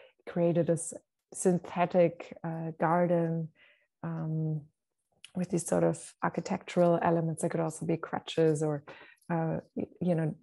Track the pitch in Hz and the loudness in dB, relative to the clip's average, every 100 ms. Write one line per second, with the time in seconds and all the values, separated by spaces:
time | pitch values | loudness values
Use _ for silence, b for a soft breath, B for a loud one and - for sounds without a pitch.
0 | B B - - 170 170 165 165 - - | B B -8 0 2 4 2 0 -2 -12
1 | _ _ _ - 190 180 - - 175 185 | _ _ _ -2 2 2 0 -2 2 4
2 | 170 165 - - 165 165 165 160 165 175 | 4 2 -14 -12 -8 -6 -6 -2 2 4
3 | 175 170 165 165 160 b b b b _ | 4 4 2 -2 -4 b b b b _
4 | 165 165 160 160 156 156 147 _ _ _ | -8 -6 -4 -2 -2 -4 -6 _ _ _
5 | _ _ - - 180 170 - 175 170 160 | _ _ -12 -6 -2 -2 0 2 2 0
6 | - - 165 - - 190 - - 175 165 | -8 -6 -4 -4 -4 -6 -4 2 4 4
7 | 175 170 165 160 170 165 160 - 165 165 | 2 2 0 -2 -4 -2 -4 -4 -4 -4
8 | - - - - 160 156 156 147 - B | -4 -10 -6 2 2 2 0 -4 -8 B
9 | B B - 170 160 160 - - - - | B B -6 -2 -2 -4 -6 -8 -8 -4
10 | 175 160 156 - | 0 0 0 -4